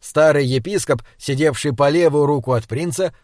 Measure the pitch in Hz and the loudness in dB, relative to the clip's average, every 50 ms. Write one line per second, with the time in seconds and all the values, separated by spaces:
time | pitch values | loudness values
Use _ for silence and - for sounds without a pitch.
0 | - - - 151 156 156 147 143 139 123 131 131 113 180 208 - - - 139 117 | -18 -4 0 2 4 4 4 2 0 0 -2 -2 -2 -2 -4 -4 -2 -2 -4 -4
1 | - - _ _ - - 135 135 156 151 127 - - 147 120 - 143 143 156 175 | -4 -12 _ _ -8 -6 -2 0 0 0 0 0 -4 -4 -2 0 2 2 4 4
2 | 170 156 139 147 147 143 147 135 113 - 127 113 - - 113 143 170 175 127 - | 2 4 4 2 2 2 0 -2 -2 -2 -2 -2 -2 -4 -6 -6 -4 -4 -2 -2
3 | 185 160 - _ | -4 -4 -4 _